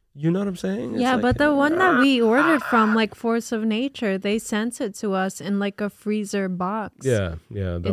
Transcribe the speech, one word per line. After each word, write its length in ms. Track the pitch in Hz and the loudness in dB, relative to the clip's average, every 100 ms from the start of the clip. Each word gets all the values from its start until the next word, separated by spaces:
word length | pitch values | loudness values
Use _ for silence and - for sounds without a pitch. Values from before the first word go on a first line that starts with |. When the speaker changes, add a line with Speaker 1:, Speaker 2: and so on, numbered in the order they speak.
| _ | _
Speaker 1:
you 160 | 143 156 | -4 0
know 100 | 175 | 0
what 80 | 202 | -2
I'm 80 | 180 | -4
saying? 360 | 190 202 247 | -4 -4 -4
It's 80 | 247 | -2
Speaker 2:
Yeah, 120 | 247 | 0
Speaker 1:
like, 80 | 254 | 2
Speaker 2:
but 160 | 240 247 | 2 2
the 180 | 294 277 | 2 4
one 220 | 285 339 | 2 4
that 220 | 381 277 | 4 4
we 220 | 269 254 | 4 4
Speaker 1:
ah. 40 | 226 | 4
Speaker 2:
ordered 360 | 240 320 302 | 4 4 2
from, 300 | - 240 220 | 2 2 4
like, 220 | 220 214 - | 2 0 -2
Force 360 | 233 233 220 | -2 -2 -2
of 120 | 226 | -2
Nature, 540 | 220 214 269 277 220 190 | 0 0 -2 -4 -2 -2
they 200 | 202 220 | -2 -2
sent 420 | - 208 233 - | -2 -2 -2 -4
it 120 | 233 202 | -6 -4
to 180 | 214 | -2
us 260 | 190 190 - | 0 -2 -4
in, 160 | 180 202 | -4 -2
like, 220 | 202 196 | -2 -4
a 80 | 208 | -6
freezer 600 | - 208 214 202 202 190 | -6 -4 -4 -2 -2 -2
box. 560 | 180 180 214 196 - 131 | -2 -4 -4 -8 -6 0
Speaker 1:
Yeah, 300 | 113 92 80 - | 0 0 -6 -10
yeah, 280 | 104 92 87 | -6 -4 -2
that 60 | 87 | -2